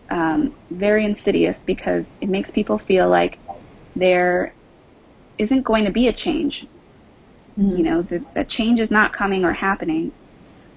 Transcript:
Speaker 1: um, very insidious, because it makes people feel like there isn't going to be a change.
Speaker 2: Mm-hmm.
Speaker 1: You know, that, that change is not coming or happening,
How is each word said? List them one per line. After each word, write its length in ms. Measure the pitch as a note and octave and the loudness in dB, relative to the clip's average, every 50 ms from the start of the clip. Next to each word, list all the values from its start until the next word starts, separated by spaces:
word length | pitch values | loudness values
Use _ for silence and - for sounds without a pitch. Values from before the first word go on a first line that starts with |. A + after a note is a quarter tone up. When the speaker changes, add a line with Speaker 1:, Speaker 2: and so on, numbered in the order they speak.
| - - | -12 -6
Speaker 1:
um, 440 | - F3 E3 D#3+ D#3 D3+ D#3 - - - - - | -4 -2 -2 0 0 0 0 -2 -4 -10 -14 -12
very 340 | F3 F3+ G3 G#3 G#3 G#3+ G#3+ | -8 -2 0 2 2 2 2
insidious, 500 | G#3 G#3 - - G#3 F#3+ E3+ E3+ E3 F#3 - - | 0 -2 -2 0 2 2 4 2 2 0 -2 -4
because 400 | - F#3 - - F#3 F3+ F3 E3 - - - | -4 -4 -4 -2 -2 -2 -2 -4 -6 -8 -8
it 80 | - G#3 | -4 -2
makes 220 | F#3 G3 G#3 - - | -2 -2 -4 -2 -2
people 260 | A3 G#3 - G#3+ G#3+ - | -2 -2 0 -2 -4 0
feel 220 | - G3 F#3 F3+ F3+ | 0 2 2 4 4
like 300 | F3+ F3 F3 F3+ - - - - - - - - - - - - - | 4 2 2 0 -4 -8 -14 -16 -16 -16 -18 -20 -20 -20 -20 -12 -4
there 560 | F3 F3+ F#3 F3+ F3+ F3+ F3+ F3+ F3+ F#3 - - _ _ _ _ _ _ _ _ _ _ _ - - - - - - | 0 2 2 2 2 2 0 0 -2 -4 -6 -10 _ _ _ _ _ _ _ _ _ _ _ -20 -20 -20 -16 -6 -6
isn't 240 | G#3+ G#3+ C4 C4 B3+ | -2 0 0 0 2
going 200 | - A3 A3 G#3+ | 2 2 2 2
to 40 | G3+ | 0
be 180 | F#3 A3 B3 B3 | 0 2 2 0
a 40 | - | 0
change. 540 | - - - D#4 - - C#4+ - - - - - - - - - - - - - - - - - - - - - G#3+ | -2 -4 -4 -2 -2 -2 -4 -6 -8 -12 -18 -20 -20 -20 -20 -20 -20 -20 -20 -20 -20 -20 -20 -20 -20 -20 -12 -2 0
Speaker 2:
Mm-hmm. 180 | G3+ G3 F3+ | 0 2 2
Speaker 1:
You 60 | F3+ E3 | 2 0
know, 200 | E3 E3 E3 F3+ | 0 0 -2 -2
that, 320 | - F3 F3 - - - | -2 -6 -8 -8 -6 -6
that 140 | - G3 - | -6 -6 -4
change 280 | - - A3+ A3+ A#3+ A3+ | -4 -2 0 2 2 2
is 120 | A3 G#3+ | 2 2
not 240 | - A3+ G#3 - - | 2 2 2 0 -2
coming 280 | - G#3 G3 G3 F#3+ F#3 | -4 -2 -2 0 0 0
or 80 | E3 G3 | 0 -2
happening, 600 | - - G3 G3 - E3+ E3 D#3 D#3+ E3+ F3 - - - - - - - - - - - - - | -2 -2 -4 -2 -2 -4 -4 -4 -2 -4 -6 -8 -12 -20 -20 -20 -20 -20 -20 -20 -20 -20 -20 -20